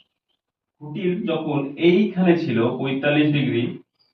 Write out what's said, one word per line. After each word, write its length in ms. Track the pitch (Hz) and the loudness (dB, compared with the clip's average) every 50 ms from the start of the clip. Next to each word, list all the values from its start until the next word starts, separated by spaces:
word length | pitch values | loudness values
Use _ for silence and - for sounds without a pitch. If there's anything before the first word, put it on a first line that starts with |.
| _ _ _ _ _ _ _ _ _ _ _ _ _ _ _ _ | _ _ _ _ _ _ _ _ _ _ _ _ _ _ _ _
খুঁটির 480 | 143 151 151 208 185 180 180 220 - | -14 -10 -8 -4 -2 -2 -2 -2 -4
যখন 500 | 165 160 160 156 147 139 139 135 - - | -4 -4 -4 -4 -2 -2 -2 -4 -4 -4
এইখানে 640 | - 165 175 185 208 208 - - 180 180 170 165 160 | 2 4 4 4 4 2 0 0 2 2 4 4 2
ছিল 400 | - 139 117 113 113 123 - - | 0 0 0 0 0 0 -2 -4
পঁয়তাল্লিশ 540 | 135 135 135 135 143 147 147 151 151 147 143 | -4 -4 -4 -2 0 2 2 2 2 2 2
ডিগ্রি 460 | 139 127 120 117 117 120 120 - - - _ _ _ _ _ | 0 0 0 0 -2 -2 -4 -6 -10 -16 _ _ _ _ _